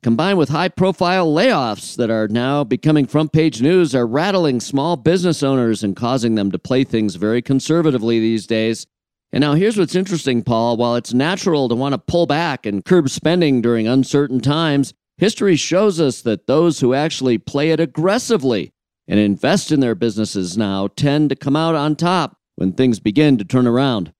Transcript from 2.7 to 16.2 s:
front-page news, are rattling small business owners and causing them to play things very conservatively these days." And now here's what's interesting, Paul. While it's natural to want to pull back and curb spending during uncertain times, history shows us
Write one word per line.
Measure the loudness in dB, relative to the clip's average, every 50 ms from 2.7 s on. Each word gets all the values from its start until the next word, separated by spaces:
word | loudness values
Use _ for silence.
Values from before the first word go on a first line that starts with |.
| -2 0 2 2 4 4 2
front-page | 2 0 -2 -2 2 2 2 2 2 0 0 0
news, | 2 4 4 2 2 2
are | 0 0
rattling | 0 0 -2 -2 0 0 0 0 0 0 -2
small | -4 -2 -4 -2 0 0 -2
business | 0 0 0 0 2 2 0 0 0
owners | 0 0 2 2 2 2 0 0 -2
and | -4 -4
causing | -2 -2 -2 -2 0 0 0 0
them | 0 0 -2
to | -2 -4
play | _ -2 0 0 0
things | 0 -2 -2 -2 -2 -4
very | -4 -2 -2 -2 -2
conservatively | 0 0 -2 -2 0 0 0 2 2 2 0 0 0 0 0 0
these | 0 0 -2 -2 -2
days." | -2 -2 -2 0 -2 -4 -4 -8 _ _ _ _ _ _ _ _ _ -2
And | 0
now | 0 2 2
here's | 2 2 2 0
what's | 0 -2 0 0
interesting, | -4 -2 -2 -4 -4 -2 -2 -2 -2 0
Paul. | 0 0 0 2 0 0
While | 0 0 0 0
it's | -2 -4 -2 -2
natural | 0 0 0 -2 -2 -2 0 0 0 0
to | 0 -2
want | -2 -2 -2 -4
to |
pull | -4 _ -2 0 0 0
back | 2 0 -2 -2 -4 -6 -6 -6
and | -6 -6 -6 0
curb | 2 2 4 4 2
spending | -4 -2 0 0 2 2 2 2 2 2
during | 2 0 0 0 0
uncertain | 2 2 2 2 2 2 0 0 0 -2 -2
times, | 0 0 0 0 0 0 0 0 -2 -2 -6 _ _ _ _
history | -2 -2 -2 0 0 2 2 2
shows | 2 0 0 0 2 2 2 2 2
us | 0 0 -2 -2